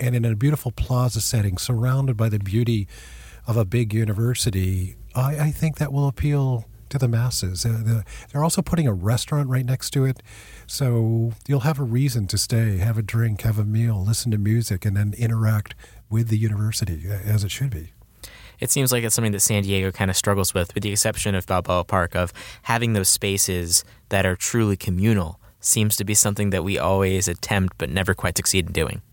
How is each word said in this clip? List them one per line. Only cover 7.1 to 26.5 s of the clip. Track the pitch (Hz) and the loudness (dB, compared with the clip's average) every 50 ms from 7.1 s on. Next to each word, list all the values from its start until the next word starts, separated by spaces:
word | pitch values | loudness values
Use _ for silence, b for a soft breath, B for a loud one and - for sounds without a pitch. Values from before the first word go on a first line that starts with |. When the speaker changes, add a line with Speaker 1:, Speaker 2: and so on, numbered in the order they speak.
| 117 113 120 123 - - - 90 92 90 - | 2 2 0 0 0 -2 -4 -4 -4 -2 -2
Speaker 1:
Uh, | 120 113 113 110 | -2 -2 0 0
the, | 110 113 110 101 B B B B B - | 0 0 0 -2 B B B B B -2
they're | 143 151 | 0 0
also | 165 - - - | 2 2 0 0
putting | - - 165 156 | 0 0 2 2
a | 131 104 | 2 0
restaurant | 90 85 104 120 117 - - 151 147 147 131 | 0 2 0 0 0 0 -2 -2 -2 0 0
right | 127 127 127 | 0 0 0
next | 123 131 131 - - | 0 -2 -2 -4 -2
to | - 139 131 | 0 0 2
it, | 131 127 - B B B B B B B B B - | 2 0 -4 B B B B B B B B B -12
so | - - 139 127 120 117 113 113 113 113 117 117 110 - - - | -6 -2 0 2 2 2 2 2 2 2 2 0 -2 -6 -4 -2
you'll | 143 135 | 0 2
have | 107 151 151 135 | 2 2 0 0
a | 143 | 0
reason | 117 113 123 139 143 120 120 101 92 | 0 2 2 2 2 0 0 -2 0
to | - 98 | -2 -2
stay, | - - 123 113 113 110 101 92 | -2 0 2 2 2 2 2 2
have | 90 117 113 | 0 0 0
a | 110 110 | 0 -2
drink, | - - 117 117 117 107 95 - | -2 0 0 0 0 0 0 0
have | 113 107 107 | 0 0 0
a | 104 | 0
meal, | 104 107 110 117 117 110 95 92 | 0 2 2 2 2 0 0 0
listen | 101 117 - - 120 | 0 0 0 0 0
to | 110 104 | 0 2
music, | 101 104 110 117 113 - 104 90 - | 2 2 2 2 2 0 -4 -2 -2
and | 107 98 | 0 0
then | 101 104 104 104 - | 2 0 0 0 -2
interact | 120 113 117 113 110 107 110 107 104 - - B B B B B B - | -2 0 0 2 2 2 2 0 -2 -4 -12 B B B B B B -2
with | 110 113 117 113 | 0 0 2 2
the | 110 107 | 2 2
university, | 110 110 107 101 107 110 110 - 110 90 85 76 80 92 | 2 0 0 0 0 -2 -2 -2 -2 -2 -4 -4 -6 -6
a-, | 104 | -6
as | 98 101 104 110 104 98 | -6 -2 0 2 2 2
it | 92 | 0
should | - - 135 139 | -2 -4 -4 -4
be. | 110 76 82 85 - - - B B B B B B B B B B B | -4 -6 -8 -12 -16 -20 -20 B B B B B B B B B B B
Speaker 2:
It | - 120 | -4 -2
seems | - 143 135 127 127 | 0 2 2 2 2
like | 120 117 | 0 0
it's | 110 - | 0 0
something | - 113 110 101 | 0 0 0 0
that | 98 | 0
San | - - 113 104 98 | 0 2 2 2 2
Diego | 98 98 95 95 95 | 2 2 2 0 0
kinda | 92 - 98 95 90 | 0 0 0 0 0
struggles | - - 104 98 98 95 - - | 0 2 2 2 2 2 0 0
with, | 92 85 - - | 0 -2 -2 -2
with | 104 101 | -4 -4
the | 107 101 | -2 -2
exception | 104 - 110 107 - - 104 98 | 0 0 0 -2 -2 -2 -2 -2
of | 92 - | -2 -2
Balboa | - 95 92 87 - 90 90 87 | 0 -2 0 0 0 0 0 0
Park, | - - 95 87 82 - | 0 0 0 0 0 0
of | 90 90 85 B B B B B B B | -2 -2 -2 B B B B B B B
having | - 120 117 120 117 113 | -2 0 0 2 2 0
those | 104 92 - | 2 2 2
spaces | - - - 101 98 98 - - 92 90 87 82 85 - b b b b b - | 0 0 0 -2 0 0 0 0 -2 -2 -2 0 0 -2 b b b b b -2
that | 101 98 92 | 0 2 2
are | 92 90 | 2 0
truly | - - - - 120 113 104 98 | -2 -2 -2 0 2 2 2 0
communal | - - - 90 90 98 113 113 101 87 78 - b b b b b | 0 -2 -2 0 2 2 2 2 2 0 -2 -6 b b b b b
seems | - - - 117 107 107 - | -4 -2 0 2 0 0 0
to | - 104 | -2 -2
be | 95 104 | 0 0
something | - - 107 101 101 104 101 | 2 2 2 0 0 0 0